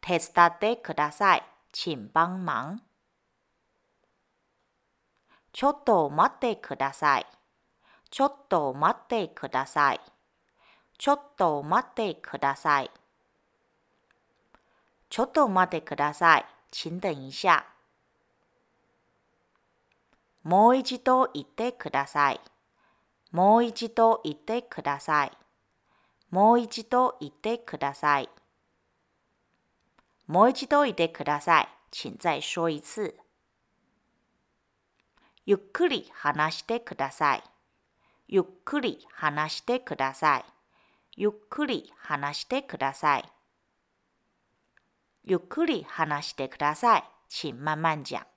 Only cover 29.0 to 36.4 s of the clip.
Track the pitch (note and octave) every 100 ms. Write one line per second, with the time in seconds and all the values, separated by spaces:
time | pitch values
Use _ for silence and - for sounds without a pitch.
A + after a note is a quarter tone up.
29 | _ _ _ _ _ _ _ _ _ _
30 | _ _ - E3+ A3+ C4 - D4 C#4+ F#3
31 | E3 - D#3+ D3 - D#3+ - - _ -
32 | - - F3 C#3+ - - E3 D3+ - -
33 | G3 - _ _ _ _ _ _ _ _
34 | _ _ _ _ _ _ _ _ _ _
35 | _ _ _ _ - G3 - - F4 A3+
36 | - - D3 C#3+